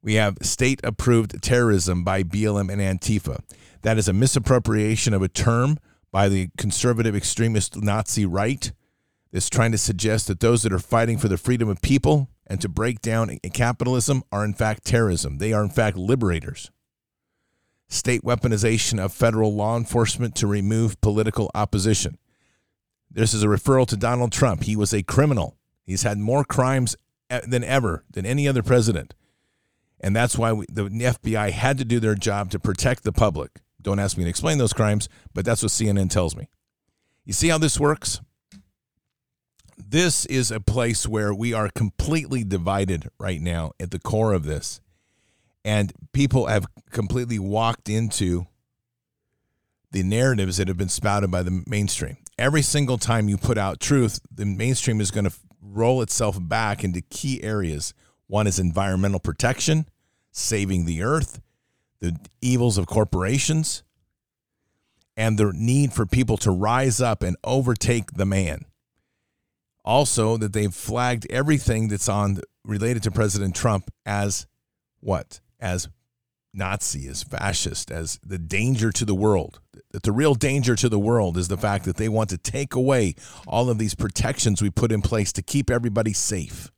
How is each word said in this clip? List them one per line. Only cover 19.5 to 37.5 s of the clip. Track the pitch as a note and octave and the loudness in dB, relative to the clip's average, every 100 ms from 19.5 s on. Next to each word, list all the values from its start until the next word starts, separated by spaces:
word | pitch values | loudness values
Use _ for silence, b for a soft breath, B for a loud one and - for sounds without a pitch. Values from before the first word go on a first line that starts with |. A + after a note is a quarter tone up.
| G#2 | 2
law | G#2 A#2 | 0 -2
enforcement | A2 A#2+ A2+ - B2 - | -2 0 0 0 -4 -2
to | G#2+ | 0
remove | G2+ G2 A2 A2 - | 0 2 2 2 2
political | G#2+ G#2 G#2+ G#2+ G#2+ - | 2 2 0 0 -2 -2
opposition. | G#2 G#2 F#2+ G#2+ - - _ _ _ _ _ _ _ _ _ | -2 0 2 2 0 -8 _ _ _ _ _ _ _ _ _
This | - A2 | -2 0
is | G#2+ | 2
a | G#2 | 2
referral | G2+ - C3 B2+ | 2 4 4 4
to | G#2+ | 0
Donald | A#2 B2 B2 | 0 0 -2
Trump. | - C3 F#2+ | 2 0 2
He | - G#2+ | -2 0
was | G#2 | 0
a | G#2+ | 0
criminal. | F#2+ - D3+ B2+ D2 - _ _ | 0 2 4 2 -2 -8 _ _
He's | - F#2+ | -8 -4
had | - G#2 | -2 -2
more | G#2 C3+ | 0 0
crimes | C#3+ A#2+ B2+ C3+ B2 - _ _ _ | 0 2 2 2 0 -4 _ _ _
e-, | B2 - | -8 -2
than | B2 | -2
ever, | A#2+ C3+ A#2 E2 _ | 2 2 2 -2 _
than | - F#2+ | -8 -2
any | C3+ C#3+ | 0 2
other | C3 | 2
president. | G2+ B2 A2 F2+ C2+ - _ _ _ _ _ _ _ _ | 4 4 4 0 -4 -18 _ _ _ _ _ _ _ _
And | F#2+ G#2 | -2 2
that's | A#2+ - | 2 2
why | A2+ | 0
we, | A2 - | 0 -4
the | - G2+ A2 | -4 -4 0
F | B2 A#2+ | 0 0
B | - A2 | -2 -2
I | G#2 | 0
had | F2 B2 C#3 | 0 0 0
to | B2 | 0
do | A#2+ | 0
their | A2 | 2
job | G#2 A2 G2+ G2+ | 0 -2 -4 -4
to | G2 | -4
protect | - F#2 - B2+ | -4 0 0 0
the | - | -2
public. | - G#2+ D#2+ C#2 - _ _ | 2 2 2 -8 -14 _ _
Don't | - G2+ | -4 0
ask | G2 F#2 | 0 -2
me | |
to | F2 | -2
explain | F2 D#3 D3+ | -2 0 2
those | A#2 | 2
crimes, | - G#2+ G#2 - b b | 2 0 0 -4 b b
but | - | -6
that's | G2 A#2 | -2 0
what | G#2+ | 0
C | - A2 | 0 0
N | G2 | 2
N | F#2+ | 0
tells | - E2+ - | 0 -2 -4
me. | - _ _ _ _ _ _ _ - | -14 _ _ _ _ _ _ _ -8
You | |
see | D3+ E3 | 0 2